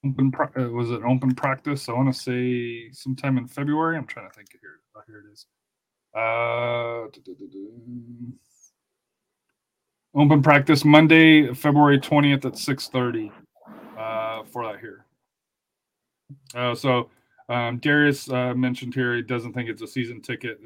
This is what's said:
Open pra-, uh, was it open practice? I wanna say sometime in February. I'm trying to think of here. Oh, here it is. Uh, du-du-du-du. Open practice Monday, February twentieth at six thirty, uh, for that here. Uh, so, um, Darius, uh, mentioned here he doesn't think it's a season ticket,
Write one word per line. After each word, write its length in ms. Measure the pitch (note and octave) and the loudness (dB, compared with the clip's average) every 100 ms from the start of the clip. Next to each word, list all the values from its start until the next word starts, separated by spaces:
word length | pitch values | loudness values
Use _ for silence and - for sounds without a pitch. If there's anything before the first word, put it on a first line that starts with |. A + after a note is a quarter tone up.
| C#3 | -6
Open 260 | C3 C3+ | 0 0
pra-, 200 | B2+ D3 C3 | 0 -6 -4
uh, 120 | B2 | -6
was 220 | A#2 A#2+ | -4 -6
it 100 | A#2 | -4
open 320 | A#2 C3 C3+ B2+ | -2 0 0 -2
practice? 540 | C#3 C3+ D3 C#3 - | -4 -4 -6 -8 -6
I 20 | |
wanna 220 | B2 C3+ | -2 -2
say 760 | C3 - B2 B2 B2 A#2+ A#2 A2+ | -2 -6 -4 -2 -4 -6 -12 -18
sometime 460 | C3 C3 C3 C#3 C3 | -16 -10 -6 -2 -4
in 100 | B2 | -4
February. 500 | - C#3+ D3+ E3 E3 | -8 -4 -2 -2 -4
I'm 80 | - | -8
trying 240 | - F#2+ | -16 -18
to 40 | |
think 200 | _ G#2 | _ _
of 80 | _ | _
here. 180 | - _ _ G#2+ | -20 _ _ -20
Oh, 60 | G#2+ | _
here 180 | G#2+ G#2 | -20 -20
it 60 | |
is. 140 | G#2 _ _ _ _ _ _ _ A2 | _ _ _ _ _ _ _ _ -6
Uh, 960 | A2+ A#2 A#2 A#2 A#2+ A#2+ A#2 A#2 A2+ | -4 -2 -2 -4 -4 -4 -6 -8 -12
du-du-du-du. 1200 | - - - G2 F#2+ G2+ A#2+ A#2 B2 A#2 A#2+ A#2+ B2+ _ _ _ _ _ _ _ _ _ _ _ _ _ _ _ _ _ C#3+ | -18 -20 -20 -18 -18 -18 -20 -18 -18 -16 -18 -18 -18 _ _ _ _ _ _ _ _ _ _ _ _ _ _ _ _ _ 2
Open 260 | D3 D3+ | 6 6
practice 440 | C#3+ C#3+ C#3 C#3+ D3 | 6 6 6 4 8
Monday, 680 | D3+ D#3 D#3+ D#3+ D#3 C3 | 8 8 8 10 8 6
February 460 | B2+ D3+ D3 D3 C#3 | 0 0 4 6 4
twentieth 460 | - D3 C#3+ C#3 C3+ | 2 2 4 2 -2
at 120 | - | -8
six 300 | - C#3+ - | -6 -6 -4
thirty, 440 | C3 B2 A2+ G#2+ - _ _ - G#2+ A2 A2 | -4 -2 -4 -10 -16 _ _ -20 -20 -20 -14
uh, 460 | A2 A2 A2 A2+ G#2+ | -8 -6 -6 -10 -12
for 200 | B2 A2+ | -10 -10
that 140 | G2+ | -12
here. 260 | A2 F#2+ _ _ _ _ _ _ _ _ _ _ _ _ _ C#3 _ B2 | -16 -20 _ _ _ _ _ _ _ _ _ _ _ _ _ -20 _ -6
Uh, 180 | B2 | -4
so, 360 | A#2+ C#3 B2 A#2+ _ _ _ - | -2 -2 -2 -2 _ _ _ -8
um, 280 | A#2+ A#2 A#2+ | -6 -4 -4
Darius, 500 | D3 D3 D3 C#3 - | 0 2 2 0 -4
uh, 240 | B2+ B2+ | -4 -4
mentioned 400 | B2 B2+ B2 C3 | -2 -2 -4 -8
here 220 | C3 B2 A#2+ | -4 -4 -4
he 60 | |
doesn't 320 | A#2 B2 A#2+ | -6 -8 -8
think 160 | B2 A#2 | -10 -10
it's 120 | G#2+ | -10
a 60 | A2 | -10
season 340 | - A#2 A2+ | -8 -8 -10
ticket, 380 | - A#2 A#2+ G#2 | -12 -10 -10 -14